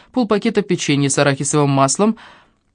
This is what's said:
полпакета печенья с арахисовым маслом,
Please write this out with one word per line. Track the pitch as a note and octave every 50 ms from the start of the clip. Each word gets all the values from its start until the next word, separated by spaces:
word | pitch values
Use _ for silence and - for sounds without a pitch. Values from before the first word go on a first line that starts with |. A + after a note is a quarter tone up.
| - _ -
полпакета | C4 B3 G3+ A3 G3+ - A#3 G#3 G#3 G3
печенья | - F3+ E3 - - D3 C#3 C#3+ C#3
с | - -
арахисовым | C#3+ C#3+ C#3 - D3 C#3 - D3+ D3 C#3
маслом, | C#3 C3+ C3+ C3+ - - G3+ A3 A3 - - - - - _ _ _ _ _ _ _